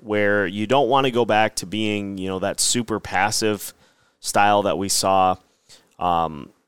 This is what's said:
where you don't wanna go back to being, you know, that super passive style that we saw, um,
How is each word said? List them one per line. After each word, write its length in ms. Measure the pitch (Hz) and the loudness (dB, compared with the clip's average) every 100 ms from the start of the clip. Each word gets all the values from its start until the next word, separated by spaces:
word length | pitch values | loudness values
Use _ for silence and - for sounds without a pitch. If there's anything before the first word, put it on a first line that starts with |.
where 420 | 113 104 104 104 95 | -4 0 2 2 0
you 220 | 98 107 | -4 0
don't 200 | 131 127 | 2 2
wanna 220 | 135 135 | 2 2
go 160 | 117 113 | 0 2
back 300 | 107 110 - | 2 2 0
to 100 | 95 | -8
being, 540 | 104 107 104 101 98 | -4 -2 -2 -4 -6
you 80 | 92 | -6
know, 100 | 95 | -4
that 220 | 98 - | -4 -2
super 400 | - 123 117 107 | -2 -2 -2 -4
passive 720 | - 92 101 104 110 104 - - _ _ _ _ | -4 0 0 0 0 -2 -6 -16 _ _ _ _
style 420 | - 107 104 104 | -2 2 4 4
that 160 | 101 80 | 2 0
we 100 | 98 | -2
saw, 480 | - 98 95 92 92 _ _ _ - _ - | 0 2 4 4 0 _ _ _ -20 _ -6
um, 540 | 90 85 80 76 64 _ | -2 0 -2 -6 -16 _